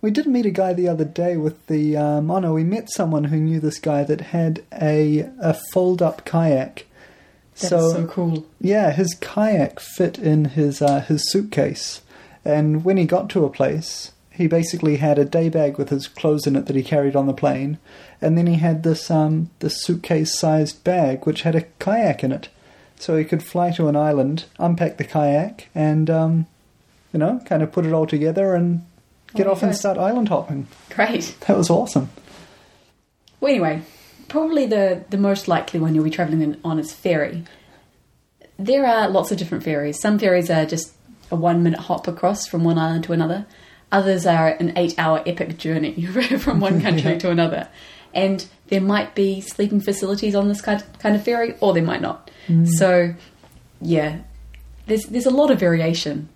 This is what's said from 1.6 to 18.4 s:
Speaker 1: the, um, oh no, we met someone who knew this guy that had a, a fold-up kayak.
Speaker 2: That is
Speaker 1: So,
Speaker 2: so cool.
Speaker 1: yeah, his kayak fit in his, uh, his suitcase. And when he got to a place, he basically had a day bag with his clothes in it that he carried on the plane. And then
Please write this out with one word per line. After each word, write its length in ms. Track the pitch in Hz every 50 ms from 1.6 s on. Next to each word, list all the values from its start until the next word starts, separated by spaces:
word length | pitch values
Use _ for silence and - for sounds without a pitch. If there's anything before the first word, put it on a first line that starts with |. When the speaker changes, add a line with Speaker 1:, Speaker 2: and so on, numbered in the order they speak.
| _
Speaker 1:
the, 300 | - 160 151 151 151 151
um, 340 | 147 147 147 147 147 147 160
oh 80 | 170 190
no, 140 | 185 165 160
we 80 | 160 160
met 280 | 170 196 226 220 - -
someone 320 | - 190 165 160 151 151
who 140 | 147 156 156
knew 200 | 156 160 165 160
this 220 | 151 151 151 -
guy 240 | - 160 147 143 143
that 160 | 143 151 151
had 420 | - - - 170 165 160 160 - - _ -
a, 560 | - 165 151 151 151 151 151 151 151 - - - -
a 140 | - 170 160 - - - -
fold-up 520 | 190 185 180 185 175 180 160 - - -
kayak. 640 | - - 170 165 160 143 131 135 - - - - _ _ - - - - _ - _ _ _ _ _ _
Speaker 2:
That 60 | - -
is 40 | 180
Speaker 1:
So, 220 | 180 170 165 165 165
Speaker 2:
so 140 | 175 170
cool. 400 | 165 - - 175 170 165 156 156 - _ _
Speaker 1:
yeah, 320 | - 185 202 214 202 160 143
his 220 | 151 196 170 170 -
kayak 600 | - - - - 214 220 214 175 139 147 - -
fit 360 | - - - - - - - -
in 260 | 220 160 151 151 151
his, 360 | 143 127 156 151 147 139 -
uh, 200 | 147 143 143 139
his 280 | 135 - 160 147 - -
suitcase. 720 | - 190 208 208 - - 135 - - - - - - - _ _ - - - - - - _
And 380 | - 147 151 151 151 151 156 165
when 140 | 180 196 190
he 80 | 175
got 240 | 160 175 180 196 202
to 160 | - 196 156
a 40 | 135
place, 640 | - - 135 135 147 156 160 - - - - - _ _ _ _
he 160 | _ - 175
basically 500 | 160 170 165 165 165 - 170 - 156 147 139
had 200 | 147 151 147 147
a 60 | 143
day 240 | 139 - 170 165 165
bag 300 | 160 165 151 143 139 -
with 100 | 143 -
his 180 | 151 135 139
clothes 400 | - _ - - 160 151 151 143
in 100 | 151 139
it 100 | 139 -
that 100 | - 139
he 60 | 135 131
carried 340 | - - 147 143 139 135
on 100 | 143 139
the 60 | 139 135
plane. 460 | - - 143 139 131 139 139 151 156 _ - - - - - - _
And 160 | - 160 160
then 100 | 170